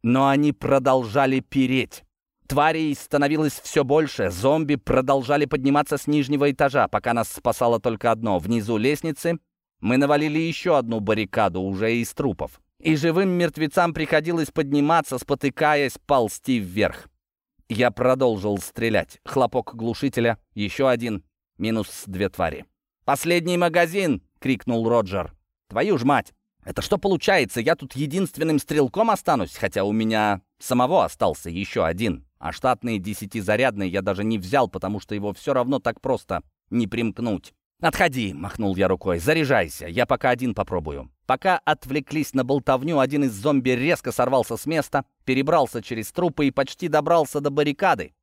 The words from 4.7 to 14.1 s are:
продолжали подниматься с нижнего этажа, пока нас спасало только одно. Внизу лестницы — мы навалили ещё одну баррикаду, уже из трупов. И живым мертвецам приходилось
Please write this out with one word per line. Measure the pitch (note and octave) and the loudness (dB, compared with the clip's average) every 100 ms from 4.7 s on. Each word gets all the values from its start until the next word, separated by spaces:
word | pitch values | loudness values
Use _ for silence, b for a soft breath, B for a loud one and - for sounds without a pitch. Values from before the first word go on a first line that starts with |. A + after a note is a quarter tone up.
| C#3+ | -2
продолжали | - B2+ C3 C#3 B2 D3 | 2 2 4 0 2 0
подниматься | C#3+ D3 C3+ C#3+ D3 D3 | 0 0 2 2 2 -2
с | - | 0
нижнего | D3 C3 D3 C#3+ | 0 2 2 0
этажа, | C3+ C#3+ C3+ G#2+ | 2 0 2 0
пока | G#2 A#2+ | 0 0
нас | A#2 A2 | -2 -2
спасало | - A#2+ A2 A#2+ A#2 | -4 -4 0 2 2
только | A#2+ A2 A#2+ | 0 -2 0
одно. | A2 A2+ F#2 | 0 0 -2
Внизу | F2+ A#2 G#2+ A2+ | 0 -2 0 0
лестницы — | A#2 D3 D#3+ D3 E3+ E3 _ _ _ _ | 0 0 -4 -4 -4 -4 _ _ _ _
мы | G2+ B2+ | 0 2
навалили | C#3+ D3 D3+ D3+ | 4 2 2 -2
ещё | E3 - F3+ | -2 -4 2
одну | D3 A#2 A2+ | 2 2 -4
баррикаду, | G#2 G#2+ G#2 - G2+ F2 | 0 -2 0 0 0 0
уже | F#2+ F#2+ A2+ A#2 | -4 -2 0 0
из | A#2 | -4
трупов. | - C#3+ F#2 C#2+ - _ _ | -4 -4 -4 -8 -12 _ _
И | D#3+ D#3 | 0 0
живым | E3 E3 G3 | 2 2 2
мертвецам | F3 E3+ D3+ D#3 F3+ E3+ | 2 0 0 -2 2 0
приходилось | D#3 D#3 | 0 0